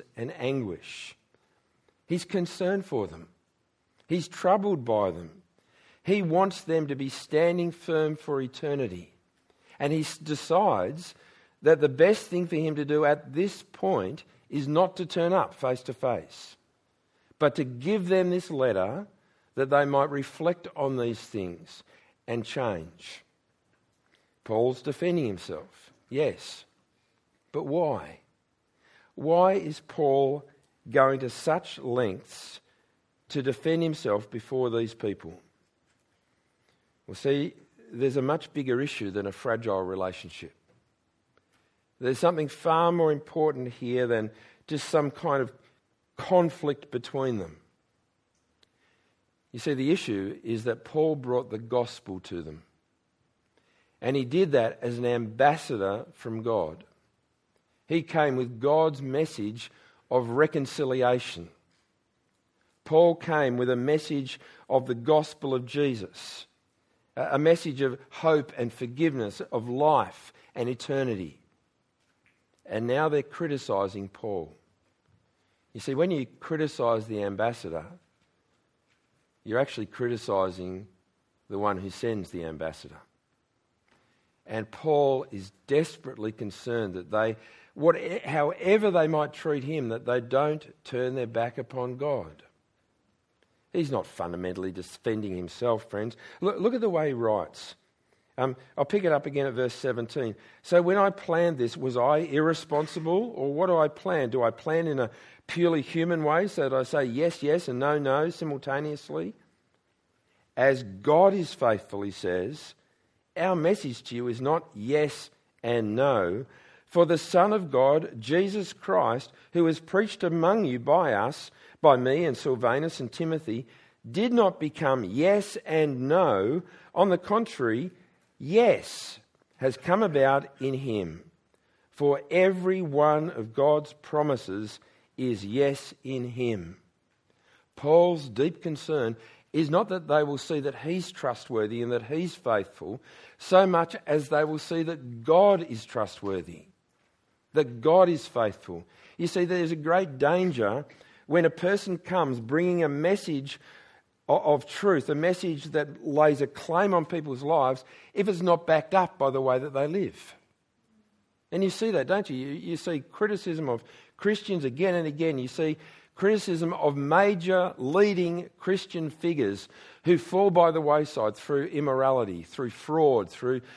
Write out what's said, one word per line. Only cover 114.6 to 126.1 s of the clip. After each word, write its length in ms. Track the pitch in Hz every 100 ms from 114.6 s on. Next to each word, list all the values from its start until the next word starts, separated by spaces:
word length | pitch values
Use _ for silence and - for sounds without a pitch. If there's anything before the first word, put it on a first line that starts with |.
| 156 104
yes 560 | 110 147 151 - - _ _ _
and 320 | 117 120 107 107
no. 500 | 139 120 87 98 131 - - - _
For 200 | 175 170
the 100 | 165
Son 360 | - 180 196
of 180 | 214 170
God, 500 | 131 131 151 165 117
Jesus 500 | 107 160 196 208 180
Christ, 640 | - - 185 123 120 - _ _
who 100 | 175
was 160 | 165 156
preached 440 | - 190 214 -
among 420 | 180 165 165 220 180
you 120 | 123
by 340 | 123 160 160
us, 360 | 104 113 151 - _ - _
by 160 | 156 127
me 260 | 123 143
and 140 | 170 123
Silvanus 640 | 151 123 117 127 160 -
and 120 | 123
Timothy, 540 | - 165 160 156 113 127 - _ _ 113
did 220 | 123 240
not 280 | 240 202 180
become 440 | 156 - 147 135
yes 540 | 98 110 175 208 196 - -
and 420 | 160 151 127
no. 540 | 131